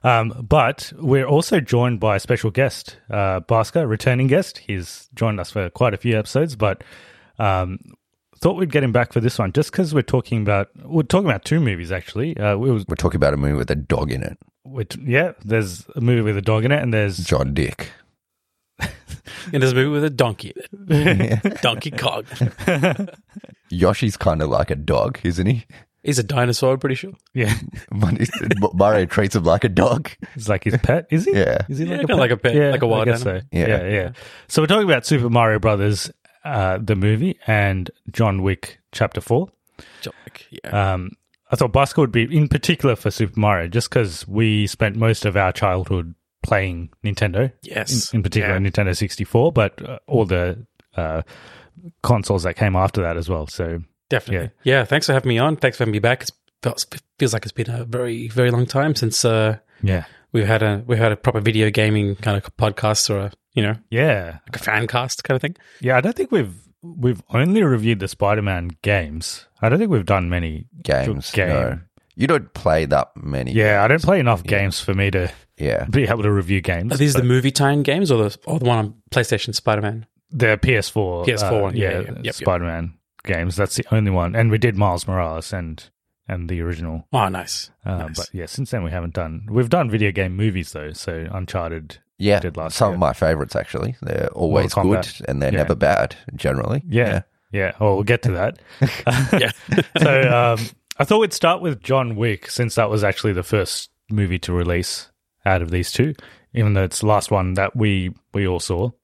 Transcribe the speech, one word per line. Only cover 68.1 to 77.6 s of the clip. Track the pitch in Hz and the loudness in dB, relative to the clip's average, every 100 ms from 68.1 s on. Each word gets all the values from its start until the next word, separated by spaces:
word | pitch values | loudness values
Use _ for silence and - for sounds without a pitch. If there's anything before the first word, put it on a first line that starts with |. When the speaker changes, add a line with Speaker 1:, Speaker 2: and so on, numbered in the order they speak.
| - 101 107 101 90 87 80 | -2 0 2 0 -2 -6 -6
Speaker 1:
games. | 101 101 78 80 - - - _ | 0 0 0 -8 -10 -12 -18 _
I | 110 | 2
don't | 151 | 2
think | 220 | 2
we've | 131 | 0
done | 87 98 87 | 2 0 2
many | 87 82 78 - - | -2 -4 -8 -12 -12
Speaker 2:
Games, | - 67 67 69 - | -2 0 0 -4 -4
Speaker 1:
game. | - 90 | -2 0
Speaker 2:
no. | 71 62 82 - _ _ - | 0 0 -6 -12 _ _ -4
You | 135 | 0
don't | 160 - | 0 -2
play | - - 80 | -4 0 2
that | 76 71 65 - | 2 0 0 -8
many | 73 67 64 | -6 -4 -2
Speaker 1:
Yeah, | 110 107 101 | 2 4 4
I | 107 | 4
don't | 156 | 4
Speaker 2:
games. | |
Speaker 1:
play | 175 196 | 4 4
enough | 123 101 | 4 0
Speaker 2:
Yeah. | 87 | 0
Speaker 1:
games | 101 98 - | 0 0 -2
for | - | -2
me | 98 101 | 0 0
to | 92 90 - _ _ | 0 -4 -6 _ _
Speaker 2:
Yeah. | 71 50 - | -2 -2 0
Speaker 1:
be | 123 | 0
able | 117 113 | 2 0
to | 104 | 2
review | 101 87 98 | 0 0 -2
games, | 85 87 104 | 0 -2 -2
Speaker 3:
Are | 135 | 2
these | 147 | 2
the | 131 | 4
Speaker 1:
but | 123 | 4
Speaker 3:
Movie | 127 131 | 4 2
Time | 135 | 2